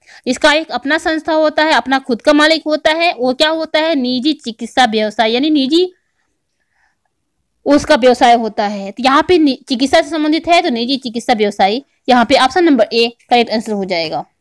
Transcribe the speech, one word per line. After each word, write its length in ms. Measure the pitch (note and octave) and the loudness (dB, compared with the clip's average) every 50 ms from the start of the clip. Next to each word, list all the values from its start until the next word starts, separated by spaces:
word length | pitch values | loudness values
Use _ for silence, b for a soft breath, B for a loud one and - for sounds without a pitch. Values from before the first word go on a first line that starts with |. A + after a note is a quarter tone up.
| b b b b b A#3+ | b b b b b -6
इसका 260 | B3+ - - D4+ D4 | -4 0 0 0 0
एक 180 | D#4 D#4+ - | 0 -2 -6
अपना 260 | - A#3+ - C#4 D4+ D#4+ | -8 -8 -4 -4 -4 -2
संस्था 360 | - F4 D#4+ D#4 D#4 E4+ D#4 | -2 -2 -4 -4 -4 -2 0
होता 300 | D#4 D#4 D4+ D4+ D#4 D4+ | 0 0 0 0 0 0
है, 100 | D#4+ D4+ | 0 0
अपना 260 | A#3+ - B3+ C4+ C#4 | 0 0 0 -2 -4
खुद 220 | C4+ - A#3 G#3+ | -2 -4 -6 -2
का 120 | - D4+ D4 | 0 2 2
मालिक 300 | D4 D4+ D#4 D#4+ D#4 - | 4 2 2 0 0 -2
होता 260 | D#4 D4+ D#4 - D#4+ | -4 -4 -2 0 -2
है। 220 | D#4 E4 E4+ F4 - | 0 0 0 -2 -2
वो 200 | A#3 B3 B3+ B3+ | -2 -4 -4 -2
क्या 160 | - D#4 D#4 | 0 0 0
होता 300 | D#4+ D#4+ D#4+ D#4 - D#4 | 0 -2 -4 -4 -2 -2
है? 160 | D#4 D#4+ E4 | 0 0 0
निजी 380 | C#4 B3 B3 B3+ B3+ A#3 D#4 D4 | -2 -2 -2 -4 -2 -2 -2 -4
चिकित्सा 520 | - - A#3 A3 - A#3 G#3+ - C4+ B3+ | -4 -6 -12 -12 -12 -12 -6 -2 0 0
व्यवसाय, 460 | A3+ G#3+ G#3+ G#3+ G#3+ G#3+ - A3+ A3+ | 0 0 -2 -2 -2 -2 -2 -2 0
यानी 180 | A3+ B3 C#4+ D#4+ | 0 0 0 0
निजी 440 | D#4 C#4+ C4 B3+ D#4 E4+ F#4 F4+ - _ _ _ _ _ _ _ _ _ _ _ _ _ _ _ _ _ _ _ _ _ _ _ _ _ _ _ _ _ _ _ _ _ - | 0 0 0 0 0 0 0 -2 -4 _ _ _ _ _ _ _ _ _ _ _ _ _ _ _ _ _ _ _ _ _ _ _ _ _ _ _ _ _ _ _ _ _ -2
उसका 300 | - C#4+ C#4+ - - D4+ | 0 2 2 2 2 2
व्यवसाय 380 | B3 B3+ B3+ A#3+ - C#4 A#3+ A#3+ | 2 4 2 4 4 4 4 4
होता 340 | A#3 A3+ A3 G#3 - G#3 G3+ | 2 2 -2 -4 -4 -4 -4
है। 240 | G#3 G3+ G3 G3 | -4 -8 -10 -10
तो 120 | A3 - A#3 | -8 -4 -2
यहाँ 220 | B3+ C4+ D4+ D4 - | 0 2 2 2 2
पे 100 | F4+ E4 | 2 2
नि-, 300 | D#4 C#4+ B3 - _ - | 4 2 0 -2 _ -6
चिकित्सा 340 | C4+ A3+ C#4 C4 - E4 | -4 -2 0 2 2 0
से 80 | D#4+ C#4+ | 0 0
संबंधित 380 | E4 D#4 D4+ D#4 D#4 D#4+ - D#4+ | -2 -4 -2 0 0 -2 0 0
है, 140 | E4+ E4+ | 0 2
तो 80 | F4 E4+ | 2 0
निजी 280 | A#3+ A3+ A#3+ A#3+ C#4 B3+ | -2 -4 -4 -4 -4 -6
चिकित्सा 360 | - B3 A3 A#3+ - - B3 | -6 -8 -10 -6 -2 -2 0
व्यवसायी, 520 | G#3 G#3 G3+ G3+ - G3+ G3 G#3+ C4+ - _ _ _ _ - | 0 0 -2 0 0 0 0 0 -4 -8 _ _ _ _ 0
यहाँ 160 | B3 B3 A#3 | 2 2 2
पे 140 | A3+ C#4 A#3 | 2 2 2
ऑप्शन 240 | C4 C4 - F#4 F4 | 2 2 2 2 2
नंबर 240 | E4 C#4+ A3 G#3 - A3+ | 4 4 4 2 2 0
ए 240 | A#3 A#3 A#3 A#3 _ _ _ | 0 -2 -2 -4 _ _ _
करेक्ट 220 | B3 A#3+ A#3 - | 0 2 2 0
आंसर 200 | G#3 A#3 G3+ A3+ | -2 -4 -4 -4
हो 140 | G#3 G3+ F#3+ | -6 -4 -4
जाएगा। 400 | F#3 F3+ E3+ D#3+ D#3 E3 D3+ D#3+ - _ _ | -4 -4 -4 -4 -4 -6 -8 -8 -10 _ _